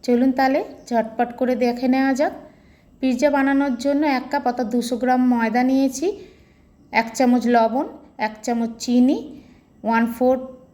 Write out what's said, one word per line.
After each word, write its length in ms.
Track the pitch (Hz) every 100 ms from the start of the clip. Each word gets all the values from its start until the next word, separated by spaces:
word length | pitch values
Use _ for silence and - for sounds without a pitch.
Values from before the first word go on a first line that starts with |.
চলুন 300 | - 240 262
তাহলে 320 | 247 262 277 415 - -
ঝটপট 460 | 233 226 - 240 -
করে 200 | 247 247
দেখে 320 | 240 240 254
নেওয়া 240 | 262 269
যাক। 180 | 262 311 - - - _ _ _ _
পিৎজা 300 | 262 247 294
বানানোর 460 | 277 269 277 285 240
জন্য 300 | 277 285 302
এক 160 | 254 254
কাপ 160 | 285 277
অর্থাৎ 200 | 247 233
দুশো 300 | 240 240 240
গ্রাম 320 | 247 254 254
ময়দা 340 | 247 226 220
নিয়েছি, 580 | 254 262 269 269 349 415 - - _ _ _ _ _
এক 240 | - 226 -
চামচ 260 | 254 247 233
লবণ, 400 | 240 226 233 370 - - -
এক 200 | 214 214
চামচ 280 | - 233 233 226
চিনি, 640 | - 240 247 392 - - - - _ _
ওয়ান 220 | 208 226 233
ফোর্থ 360 | - 254 262 - - -